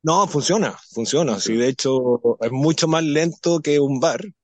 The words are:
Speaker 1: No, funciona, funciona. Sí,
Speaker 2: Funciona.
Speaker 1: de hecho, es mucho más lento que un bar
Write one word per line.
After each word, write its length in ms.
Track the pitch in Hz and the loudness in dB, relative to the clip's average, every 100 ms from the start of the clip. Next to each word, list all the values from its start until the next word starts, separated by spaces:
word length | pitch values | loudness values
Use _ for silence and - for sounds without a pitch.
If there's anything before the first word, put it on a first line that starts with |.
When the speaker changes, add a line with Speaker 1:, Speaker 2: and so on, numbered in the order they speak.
Speaker 1:
No, 240 | 156 175 202 | 2 2 2
funciona, 480 | 147 131 202 147 - - | 0 0 0 0 -6 -12
funciona. 480 | - 113 139 156 104 | -8 -2 0 0 -2
Sí, 140 | 110 | -2
Speaker 2:
Funciona. 20 | 113 | 0
Speaker 1:
de 120 | 123 | 0
hecho, 720 | 131 135 131 123 120 120 113 | 0 -2 0 0 0 0 -2
es 120 | 113 | -4
mucho 340 | 131 156 160 160 | 0 0 2 0
más 140 | 160 | 0
lento 560 | 160 147 170 160 175 170 | 0 0 -2 -2 -2 0
que 200 | 151 147 | 2 2
un 180 | 139 131 | 2 0
bar 220 | 160 - 208 _ | 0 -2 -8 _